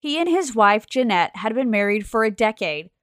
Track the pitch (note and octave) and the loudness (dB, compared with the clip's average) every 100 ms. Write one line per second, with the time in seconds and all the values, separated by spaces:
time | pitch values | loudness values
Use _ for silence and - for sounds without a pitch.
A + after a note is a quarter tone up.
0 | D4 D4+ E4+ F4 D#4+ A3 G#3 A3 - C4 | -4 -4 0 0 0 2 4 4 0 -2
1 | A#3+ F#3 E3+ F#3+ G#3 A3+ C4 G#3+ G3+ G#3 | 0 0 0 -4 -6 -2 0 0 0 -2
2 | G3+ A3+ A3 G3+ A3 G#3+ F#3 D3+ E3+ _ | -2 0 0 0 -2 0 -6 -6 -10 _